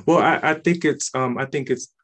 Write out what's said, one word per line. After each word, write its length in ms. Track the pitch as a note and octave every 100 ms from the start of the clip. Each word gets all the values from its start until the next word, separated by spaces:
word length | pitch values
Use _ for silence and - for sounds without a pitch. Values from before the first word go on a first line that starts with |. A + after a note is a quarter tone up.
| C3
Well, 140 | E3
I, 200 | B2+ D#3
I 120 | D#3 D#3+
think 280 | E3+ F3 D3+
it's, 280 | D3 - C3
um, 220 | B2+ A#2+
I 80 | C3+
think 240 | D3 C3
it's 240 | B2+ - _